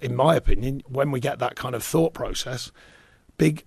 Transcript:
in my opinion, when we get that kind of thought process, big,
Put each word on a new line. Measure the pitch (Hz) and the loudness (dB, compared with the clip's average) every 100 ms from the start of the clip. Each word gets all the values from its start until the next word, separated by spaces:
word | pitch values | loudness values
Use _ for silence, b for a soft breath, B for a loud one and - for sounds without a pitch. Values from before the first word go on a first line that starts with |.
in | 131 123 | -4 2
my | 147 165 | 4 4
opinion, | - - 131 135 - | 4 4 2 -6 -6
when | 127 143 | -2 -2
we | 131 | 0
get | 135 - | -4 -4
that | 123 - | -6 -4
kind | 127 | -8
of | 117 | -6
thought | - 165 165 | -2 0 0
process, | - - 117 123 127 - b b b b b b - | -2 -8 -6 -6 -8 -10 b b b b b b 2
big, | 156 156 | 2 2